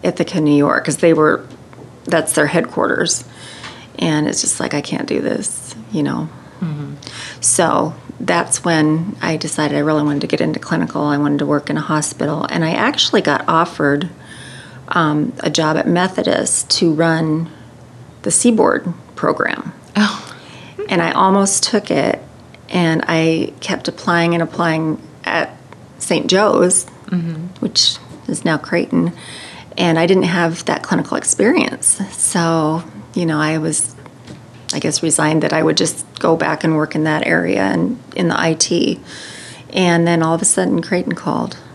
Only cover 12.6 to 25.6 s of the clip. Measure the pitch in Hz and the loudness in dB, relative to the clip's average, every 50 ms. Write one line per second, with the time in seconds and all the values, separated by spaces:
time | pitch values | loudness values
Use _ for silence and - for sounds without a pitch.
12.6 | 160 160 165 - - - - - - - - 208 - - 143 - - - 165 160 | 0 0 2 2 0 0 2 0 0 2 2 2 4 4 0 2 2 2 4 4
13.6 | 170 165 - - 156 143 143 143 175 170 - - - - - - - - - - | 2 2 0 0 2 2 2 2 0 -4 -8 -12 -20 -20 -18 -18 -18 -16 -16 -18
14.6 | - - - - - - - 180 165 151 151 151 151 - - - - 156 147 - | -18 -18 -18 -18 -10 -2 0 2 2 2 2 2 0 -2 -4 -4 -4 -2 0 2
15.6 | 160 156 156 156 - - 170 175 180 185 180 - - - 87 - - - - - | 2 2 2 2 2 2 4 2 2 2 0 0 0 2 2 0 0 0 -2 -2
16.6 | - - - - 185 165 156 151 165 165 160 160 165 156 151 160 165 165 - - | -2 -2 0 2 2 2 4 4 2 2 2 2 2 0 0 0 -2 -4 -8 -18
17.6 | - - - - - - - - - - - - - - - - - 240 233 214 | -20 -20 -20 -20 -20 -20 -20 -20 -20 -20 -20 -8 -4 -2 0 4 4 4 6 6
18.6 | 151 - - - - 175 170 - - - - - - 156 160 - - - - - | 4 4 4 2 0 -4 -8 -8 -12 -18 -8 -2 0 0 2 2 0 -2 -2 -4
19.6 | - 170 - - - - - 208 208 208 - - - - - - - - - - | -8 -12 -12 -14 -20 -4 0 2 2 2 0 -6 -12 -14 -18 -18 -18 -20 -18 -18
20.6 | - - - - 415 415 196 175 170 165 - - 190 190 190 202 196 196 - - | -18 -16 -10 -10 -4 0 0 2 2 2 2 4 4 6 6 6 4 4 2 0
21.6 | - - - 208 202 - - 143 - - - - - - - - - - - - | 0 2 0 0 0 2 0 2 2 2 0 -2 -4 -16 -20 -20 -20 -20 -20 -20
22.6 | - - - 185 175 165 160 160 - - 165 160 160 165 160 160 - - - - | -16 -2 0 2 2 4 2 2 2 2 2 4 4 4 2 2 0 -4 -6 -10
23.6 | - - 196 - - - 170 - - - 175 170 170 170 170 170 165 165 - - | -6 -6 -6 -4 -4 -6 -8 -4 -2 0 2 4 4 2 2 0 0 -2 -2 -2
24.6 | 170 165 160 160 160 156 151 - - - - - - - - 165 - - - - | 0 0 0 0 0 -2 -4 -4 -8 -18 -20 -8 -6 -2 0 0 0 -2 -6 -18